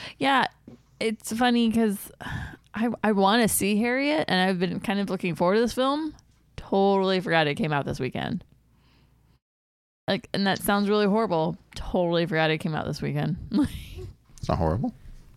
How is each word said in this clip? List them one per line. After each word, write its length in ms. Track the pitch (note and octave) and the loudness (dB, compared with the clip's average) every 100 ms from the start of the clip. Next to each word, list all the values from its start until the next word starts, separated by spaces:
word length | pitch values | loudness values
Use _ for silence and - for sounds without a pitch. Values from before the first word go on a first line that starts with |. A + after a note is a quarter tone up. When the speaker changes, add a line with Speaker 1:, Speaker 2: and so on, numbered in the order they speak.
| - - | -14 -4
Speaker 1:
Yeah, 300 | C4+ C4+ - _ - - _ - | 0 2 0 _ -20 -20 _ -6
it's 320 | A3+ A3 - | -4 -4 -6
funny 400 | A3+ B3 A#3+ A3+ | 0 2 4 2
'cause 400 | A3 A3 G3+ - - - - - - _ G#3+ | 2 2 0 -8 -14 -10 -8 -10 -14 _ -4
I, 140 | A#3 - | -2 0
I 80 | G#3+ | 2
wanna 360 | G3+ G3 A3+ G#3+ | 4 4 4 4
see 300 | - G3 G#3 | 2 2 2
Harriet, 480 | A#3+ B3+ C#4+ D#4 - | 2 0 0 0 2
and 220 | F#3 F#3 | 2 2
I've 80 | F#3 | 0
been 200 | F3+ F#3 | -2 -2
kind 200 | - G3 | -2 -2
of 80 | G3 | -2
looking 260 | F#3 F#3 D#3 | -2 -4 0
forward 200 | F3 G#3+ | 2 4
to 60 | |
this 120 | A#3 | 2
film. 420 | B3+ C4 D4 D#4 - _ _ _ - | 0 0 0 -4 -8 _ _ _ -14
Totally 640 | - G3 G3 G3 F#3+ F#3 | -2 2 4 4 2 0
forgot 260 | F3+ E3 D3+ | 2 2 2
it 80 | |
came 180 | D3 D#3 | 0 0
out 140 | C#3+ C3+ | -2 -2
this 140 | C#3+ | -4
weekend. 440 | B2+ - - F#3 - _ _ _ _ _ _ _ _ _ _ _ _ _ _ _ - | -4 -4 -4 -6 -8 _ _ _ _ _ _ _ _ _ _ _ _ _ _ _ -6
Like, 200 | G3 - | -6 -4
and 140 | F#3+ G3 | -2 0
that 120 | - | 0
sounds 300 | - G3+ G3+ | 0 0 2
really 160 | G#3 G#3 | 2 2
horrible. 500 | G#3+ A3+ E3 D#3+ - - - | 2 2 0 0 -4 -12 -14
Totally 500 | - F#3 F3 E3+ E3+ | -4 0 2 2 2
forgot 240 | D#3+ D#3+ | 2 2
it 80 | D#3+ | 0
came 160 | E3 | -2
out 120 | D3+ - | -4 -4
this 140 | D3+ | -4
weekend. 360 | C#3+ C#3+ D3+ - - | -4 -2 -2 -4 -2
<laughs> 160 | - C#4 - - - F#4 - _ - | 0 0 -4 -12 -14 -14 -16 _ -10
Speaker 2:
It's 120 | - | -4
not 80 | E2 | 0
horrible. 360 | D#2+ F#2 A#3+ - - - - | 0 0 -4 -8 -16 -20 -20